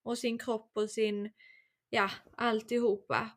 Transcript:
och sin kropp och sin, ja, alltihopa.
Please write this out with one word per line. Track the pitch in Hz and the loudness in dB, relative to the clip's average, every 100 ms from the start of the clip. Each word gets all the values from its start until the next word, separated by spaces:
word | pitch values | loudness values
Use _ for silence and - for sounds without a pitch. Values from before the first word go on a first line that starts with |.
och | - 240 | -6 -2
sin | 240 233 | -2 -2
kropp | - 220 220 | -2 -4 -2
och | - 208 | -4 -2
sin, | - 214 208 208 - - - _ _ _ | 0 0 0 -6 -10 -20 -20 _ _ _
ja, | 226 196 - - - | 0 0 -2 -16 -2
alltihopa. | 233 220 214 240 240 202 - 110 220 | 0 0 0 2 2 2 0 -2 -2